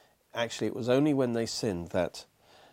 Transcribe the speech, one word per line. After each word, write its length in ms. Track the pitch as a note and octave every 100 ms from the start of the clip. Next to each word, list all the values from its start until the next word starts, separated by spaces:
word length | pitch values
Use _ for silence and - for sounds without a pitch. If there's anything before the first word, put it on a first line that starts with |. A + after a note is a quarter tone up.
| _ _ _
Actually, 340 | A2+ A#2 - A2
it 80 | G2+
was 120 | A2+
only 240 | C3 D3+
when 200 | C3+ B2
they 120 | A#2 A2+
sinned 420 | - A#2 F2 E2+
that 340 | F#2+ E2+ - - _ _ - -